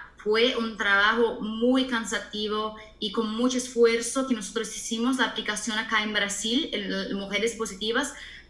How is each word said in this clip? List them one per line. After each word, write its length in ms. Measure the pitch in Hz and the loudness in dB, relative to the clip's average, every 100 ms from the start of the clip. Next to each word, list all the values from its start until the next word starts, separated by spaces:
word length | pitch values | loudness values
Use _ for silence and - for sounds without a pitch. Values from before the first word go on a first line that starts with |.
| - - | -12 -6
fue 360 | 208 220 254 254 | 2 4 4 2
un 200 | 226 214 | -4 -2
trabajo 640 | 202 196 208 226 226 - | 2 4 6 4 2 0
muy 460 | 214 220 247 262 254 | -4 2 4 4 2
cansativo 920 | 233 202 208 - 208 208 214 214 - - - | -2 -2 -4 -4 -4 -2 -2 -2 -6 -14 -6
y 120 | 208 | -4
con 220 | 226 214 | -2 -2
mucho 220 | 220 254 254 | 2 2 0
esfuerzo 680 | - 233 233 233 233 269 262 | 0 4 6 6 0 0 0
que 60 | |
nosotros 400 | 220 190 220 220 - | -2 -4 -4 -4 -6
hicimos 400 | - 226 247 254 | -4 0 0 2
la 80 | 220 | 0
aplicación 520 | 214 214 208 - 214 | -2 -4 -4 -2 -4
acá 240 | 220 220 | 0 0
en 100 | 214 | 0
Brasil, 560 | 208 202 196 220 262 - | 0 -2 -2 0 0 0
el, 180 | 214 190 | -4 -2
el 220 | 190 - | -2 -2
Mujeres 400 | 196 196 202 226 220 | -4 -4 0 0 -2
Positivas. 560 | 220 190 214 240 277 - - - | -6 -4 -2 0 -2 -6 -16 -18